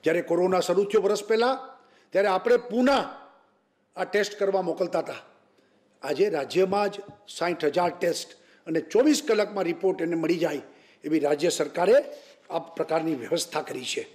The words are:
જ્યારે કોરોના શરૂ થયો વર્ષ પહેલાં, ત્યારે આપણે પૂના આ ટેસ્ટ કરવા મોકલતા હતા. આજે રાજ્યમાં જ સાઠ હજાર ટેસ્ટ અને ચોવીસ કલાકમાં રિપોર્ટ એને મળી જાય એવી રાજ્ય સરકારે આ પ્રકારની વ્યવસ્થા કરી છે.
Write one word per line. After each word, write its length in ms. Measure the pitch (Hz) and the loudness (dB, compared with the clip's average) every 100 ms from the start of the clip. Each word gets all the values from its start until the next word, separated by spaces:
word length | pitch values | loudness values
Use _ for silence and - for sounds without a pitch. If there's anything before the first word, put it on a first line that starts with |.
જ્યારે 180 | - 170 | 0 0
કોરોના 380 | 170 170 180 185 | 0 0 2 2
શરૂ 240 | 165 180 | 2 0
થયો 180 | 202 214 | 2 2
વર્ષ 220 | 196 208 | 2 -2
પહેલાં, 320 | - 220 240 262 - - _ _ _ | 0 0 2 0 -8 -20 _ _ _
ત્યારે 140 | 185 202 | 0 2
આપણે 280 | 185 233 240 | 2 2 2
પૂના 480 | - 220 254 269 160 - - _ _ _ _ _ _ - | 2 0 4 2 0 -10 -20 _ _ _ _ _ _ -8
આ 80 | |
ટેસ્ટ 340 | 185 208 202 - | -2 0 -2 0
કરવા 240 | 196 190 | 0 0
મોકલતા 360 | 175 160 175 170 | -2 -2 -2 -2
હતા. 220 | - - - _ _ _ _ _ _ _ | -4 -12 -18 _ _ _ _ _ _ _
આજે 260 | 135 143 202 | -6 0 0
રાજ્યમાં 600 | 160 135 170 185 202 202 | 0 -2 0 2 2 -2
જ 80 | - - - - | -4 -16 -20 -18
સાઠ 360 | - 170 170 | -4 -4 0
હજાર 280 | 151 170 175 175 | 0 2 0 0
ટેસ્ટ 280 | 175 160 - - _ _ - | -2 -2 -8 -18 _ _ -4
અને 140 | 160 | -4
ચોવીસ 420 | 156 214 294 285 | 0 2 4 2
કલાકમાં 420 | - 214 202 202 | 2 0 0 -2
રિપોર્ટ 380 | 175 170 190 185 | -4 0 -2 0
એને 140 | 170 165 | -2 -2
મળી 220 | 160 170 | 0 0
જાય 240 | 165 147 - - _ _ | 0 -4 -10 -20 _ _
એવી 140 | - 156 | -2 0
રાજ્ય 300 | 139 147 165 | 2 2 2
સરકારે 480 | - 147 170 180 269 294 - - - _ | 0 -2 0 6 6 4 -14 -20 -20 _
આ 80 | 165 | -8
પ્રકારની 560 | - - 156 160 160 | -8 -6 0 0 0
વ્યવસ્થા 480 | 143 113 170 - 151 | -4 -2 -2 -2 -6
કરી 220 | 147 127 | -6 -10
છે. 180 | 123 - 113 | -6 -8 -8